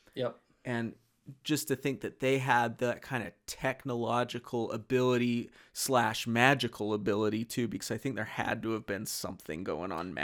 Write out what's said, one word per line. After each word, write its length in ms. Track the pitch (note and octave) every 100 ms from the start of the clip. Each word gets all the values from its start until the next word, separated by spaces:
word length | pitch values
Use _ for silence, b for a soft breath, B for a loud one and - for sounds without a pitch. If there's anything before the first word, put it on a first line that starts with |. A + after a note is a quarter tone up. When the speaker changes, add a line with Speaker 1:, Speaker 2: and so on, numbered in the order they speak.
| b -
Speaker 1:
Yep. 220 | B2 - _ _ C3
Speaker 2:
And 300 | A#2+ A2+ - _ _ - C#3
just 240 | - D3 -
to 80 | C3
think 260 | C#3+ B2
that 180 | G#2+ -
they 180 | C3 C3+
had 380 | C3 B2 A#2 A#2
that 220 | B2 A2+
kind 220 | - B2+
of 80 | G2+ - -
technological 1300 | - C3 B2+ C3+ A#2+ A2+ A#2+ A#2+ A#2+ - A#2+ A2+
ability 800 | A2+ A2 B2+ B2+ B2 A#2+ A#2+ - b b
slash 520 | - - B2+ A2 A2+ -
magical 640 | A#2 B2+ C#3 A#2+ - G#2
ability 500 | G#2+ G#2 G#2 G#2+ G#2+ A2+
too, 220 | - A#2
because 240 | G#2+ -
I 60 | A2
think 180 | C3+ G#2+
there 80 | G#2+
had 360 | - A#2 A2+
to 80 | G#2+
have 140 | A2 A2
been 200 | G2 G#2+
something 580 | - - F#2 - D#2+
going 280 | F#2 D#2 F#2+
on 240 | E2 F#2
Speaker 1:
Had 0 |
to 0 |
be 60 | D2